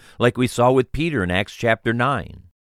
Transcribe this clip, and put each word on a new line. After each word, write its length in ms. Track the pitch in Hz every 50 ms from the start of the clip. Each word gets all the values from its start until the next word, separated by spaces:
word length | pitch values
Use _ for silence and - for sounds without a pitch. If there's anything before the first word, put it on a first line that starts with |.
| - - - -
like 180 | 117 123 -
we 80 | 123 127
saw 260 | 117 - - 120 127
with 200 | 131 135 123 -
Peter 320 | - 139 160 170 147 113 92
in 80 | 87
Acts 240 | 87 95 110 - -
chapter 380 | - - 113 113 - - 113 117
nine. 500 | 120 123 139 139 107 - - - - - - _ _ _